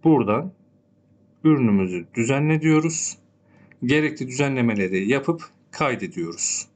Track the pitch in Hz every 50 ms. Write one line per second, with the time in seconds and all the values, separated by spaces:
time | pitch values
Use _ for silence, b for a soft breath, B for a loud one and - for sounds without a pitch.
0 | _ 160 156 135 113 98 107 123 165 190 - _ _ _ _ _ _ _ _ _
1 | _ _ _ _ _ _ _ _ - 156 156 139 127 113 101 98 95 90 90 87
2 | 82 - _ 117 113 120 135 139 147 156 160 156 151 160 156 156 156 165 160 -
3 | - - - - _ _ _ _ b b b b b b b b - 123 143 151
4 | 151 147 147 151 143 127 127 131 143 139 135 127 120 117 110 101 98 90 95 95
5 | 95 104 131 139 135 - 165 160 - - _ _ _ _ - - 160 139 123 98
6 | 95 85 - 87 85 85 85 - - - - - - _ _